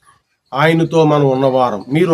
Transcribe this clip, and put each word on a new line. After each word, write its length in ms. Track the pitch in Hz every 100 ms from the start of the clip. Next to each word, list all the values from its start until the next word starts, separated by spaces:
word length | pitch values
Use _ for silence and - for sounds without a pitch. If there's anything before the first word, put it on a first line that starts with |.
| _ _ _ _ _
ఆయనతో 480 | 127 156 165 160 165 151
మనం 160 | 147 143
ఉన్నవారం. 460 | 131 135 127 123 107 104
మీరు 160 | 147 170